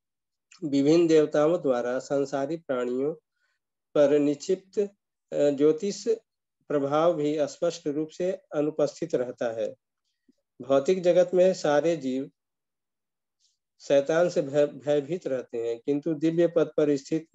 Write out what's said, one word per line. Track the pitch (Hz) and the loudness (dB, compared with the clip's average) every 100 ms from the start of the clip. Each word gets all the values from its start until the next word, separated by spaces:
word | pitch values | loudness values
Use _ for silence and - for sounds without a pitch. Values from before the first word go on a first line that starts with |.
| _ _ _ _ _ - | _ _ _ _ _ -12
विभिन्न | 156 139 143 170 170 | -2 0 4 4 6
देवताओं | 160 151 151 151 175 | 4 4 2 2 2
द्वारा | 147 120 120 127 | 0 -2 -2 -6
संसारी | - 139 139 139 139 165 | -4 -4 -2 -4 -6 -8
प्राणियों | - 127 123 127 143 165 _ _ _ _ _ _ _ | -6 -4 -4 -4 -4 -6 _ _ _ _ _ _ _
पर | 151 143 147 | 2 4 4
निक्षिप्त, | 143 143 - 185 _ 214 | 2 -2 -4 -4 _ -4
अ, | 202 _ _ _ _ 151 147 | -4 _ _ _ _ 0 0
ज्योतिष | 139 151 156 202 - 233 220 _ _ _ _ - | 4 2 2 -4 -6 -4 -4 _ _ _ _ -6
प्रभाव | 143 139 151 170 | -4 0 2 2
भी | 160 147 156 | 0 -2 -2
स्पष्ट | 139 - 170 - 151 | -4 -2 -4 -4 -6
रूप | 143 156 | -4 -6
से | - 180 | -6 -6
अनुपस्थित | 196 _ 151 151 151 143 - 160 | -6 _ -4 -2 -2 -4 -4 -4
रहता | 127 123 - 120 113 | -4 -4 -6 -6 -4
है। | 107 - _ _ _ _ _ _ _ _ | -8 -8 _ _ _ _ _ _ _ _
भौतिक | 123 135 139 190 | 0 0 2 2
जगत | 175 139 - | 4 4 4
में | 180 185 | 4 4
सारे | 180 151 147 165 160 | 2 0 2 2 -2
जीव | 131 131 147 _ _ _ _ _ _ _ _ _ _ _ _ _ _ _ | -2 -4 -6 _ _ _ _ _ _ _ _ _ _ _ _ _ _ _
शैतान | - 139 139 160 175 | 0 0 2 0 0
से | 175 | 0
भय, | 139 147 147 | -2 0 0
भयभीत | 131 135 147 135 180 139 | -2 -2 -2 -2 -8 -4
रहते | 131 117 120 | -6 -6 -6
हैं, | 117 117 - | -6 -6 -4
किंतु | 147 165 | -4 -2
दिव्य | 151 160 165 170 | -2 -2 0 2
पद | 165 151 - | 2 0 0
पर | 147 139 | 0 0
स्थित | - 160 - | -2 -6 -6